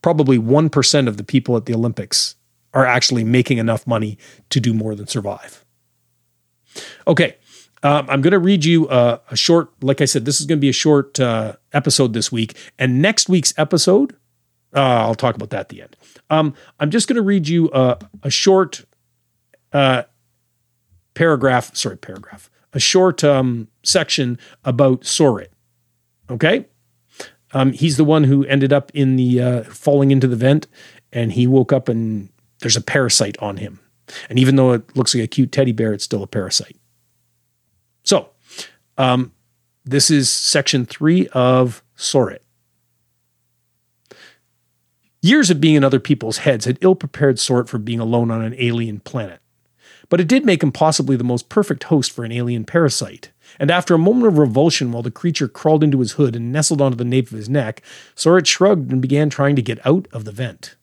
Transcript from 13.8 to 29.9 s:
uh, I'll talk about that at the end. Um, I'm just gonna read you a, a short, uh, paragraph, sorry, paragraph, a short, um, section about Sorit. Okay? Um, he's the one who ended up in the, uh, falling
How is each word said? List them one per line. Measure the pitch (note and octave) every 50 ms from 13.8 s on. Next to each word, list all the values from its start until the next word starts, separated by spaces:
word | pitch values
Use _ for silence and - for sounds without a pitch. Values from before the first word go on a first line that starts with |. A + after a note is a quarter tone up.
| - F3+ F#3 A3 C#4+ C4 - _ _ _ _ _ _ _ _ _ _ _ -
uh, | C#3+
I'll | C3+ C3 B2 A#2 A2 A2 A2+
talk | - - B2 A2+
about | A2+ - -
that | C3+ A#2+
at | - _
the | - -
end. | - - _ _ _ _ _ - _ _
Um, | D3+ D#3 D#3+ D3 C3+ - - - _ _
I'm | D3 D3+
just | D3 A#3 -
gonna | - C4 A#3+ G#3
read | G3 G3+ F#3+ D#3+
you | D3 E3+ E3+ D#3+ - -
a, | C3+ C3 B2+ A#2+ - - - _ - -
a | C#3+
short, | - - - G3 F#3+ F#3+ F#3 - - - - _ _ _ _ _ _ _ _ _ _ _ _ _ _ _ _ _ -
uh, | C#3+ C3+ C3 B2+ A#2+ A#2+ _ _ _ _ _ _ _ _ _ _ _ _ _ _ _ _ _ _ _ _ _ _
paragraph, | - E3 E3 D#3 B2+ B2+ C3+ B2+ B2 - - _
sorry, | - - G#2 F2+
paragraph, | - - - F#2+ G2 - - - G2+ - _ _ _ _ _
a | _ C3+
short, | - - - F#3 F#3 F#3 E3 - -
um, | D3 C#3+ C3+ C3 B2+ A#2+ A#2 A2 _ _ _ _
section | - - F#3 D#3 - - - C3+ B2 B2 A#2+ - - - _ _
about | C3+ A#2+ A#2+ C#3+ C3+ B2+ B2
Sorit. | - - - - D#3+ C#3 A2+ G2+ - - _ _ _ _ _ _ _ _ _ _ _ _ _ _ _ -
Okay? | B2+ A2+ D#3 D#3+ G#3+ C4+ - _ _ _ _ _ _ _ _ _ _ _ - - _ _ _ _
Um, | - C3+ C3 C3+
he's | B2 - D3+ E3 C#3+
the | B2+ D#3
one | D3 D#3 D#3 D3+
who | C3 C#3 C#3 C#3
ended | C3+ C#3 C#3 C#3 C3
up | C#3+ C#3+ C#3 - _
in | C#3+ C#3 C3 C3
the, | B2+ B2+ B2 B2 B2
uh, | B2 B2 B2 A#2+ A2+
falling | - - - - D3+